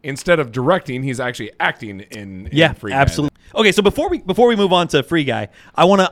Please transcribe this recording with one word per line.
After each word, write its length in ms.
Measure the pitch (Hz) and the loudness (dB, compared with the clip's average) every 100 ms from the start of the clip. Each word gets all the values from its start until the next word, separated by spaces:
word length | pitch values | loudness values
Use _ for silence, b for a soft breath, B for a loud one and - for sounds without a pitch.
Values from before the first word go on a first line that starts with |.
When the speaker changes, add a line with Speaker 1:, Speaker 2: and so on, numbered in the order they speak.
Speaker 1:
instead 380 | 143 139 - 170 | -12 -6 0 0
of 120 | 131 | 0
directing, 520 | 117 127 185 - 127 | -2 0 0 -2 -6
he's 160 | 135 123 | -6 -6
actually 320 | 123 120 107 - | -6 -8 -12 -6
acting 300 | 175 - 113 | -6 -6 -12
in, 100 | 95 104 110 98 95 101 | -14 -16 -18 -16 -14 -4
in 40 | |
Speaker 2:
Yeah, 220 | 143 160 | 2 2
Speaker 1:
Free 180 | 92 107 | 0 -4
Guy. 40 | 131 | 0
Speaker 2:
absolutely. 320 | 139 - 151 b b - | 2 2 -4 b b 0
Okay, 160 | 214 | 2
so 100 | 185 | 4
before 280 | 196 226 311 | 2 0 -2
we, 100 | 330 | -4
before 280 | 175 190 240 | -4 2 2
we 80 | 226 | 4
move 160 | 196 | 2
on 160 | 180 170 | 2 2
to 120 | 147 | 0
Free 220 | - 170 | 0 -2
Guy, 240 | 139 110 107 b b | -2 -4 -6 b b
I 100 | - 170 | 2 4
wanna, 220 | 196 185 | 4 2